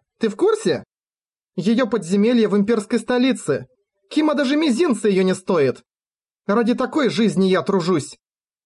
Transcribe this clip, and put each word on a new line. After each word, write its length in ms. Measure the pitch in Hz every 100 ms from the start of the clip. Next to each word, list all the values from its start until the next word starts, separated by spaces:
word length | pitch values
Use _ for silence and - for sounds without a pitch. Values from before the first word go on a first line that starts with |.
| _ -
Ты 100 | 226
в 60 | 202
курсе? 480 | 370 440 190 131 - _ _ _ _ _ _ -
Её 320 | 170 233 247
подземелье 600 | 233 165 202 214 247 208
в 80 | 202
имперской 440 | 202 226 208 233
столице. 680 | - 247 262 240 - 135 127 _ _ _ -
Кима 260 | - 311 285
даже 200 | 262 294
мизинца 540 | 320 226 349 214 214
её 140 | 185
не 120 | 190 185
стоит. 480 | - 170 135 - _ _ _ _ _ _ -
Ради 300 | 214 233 247
такой 340 | 247 294 247
жизни 380 | 147 220 160 190
я 140 | 185
тружусь. 540 | 160 196 165 175 - - _ _ _ _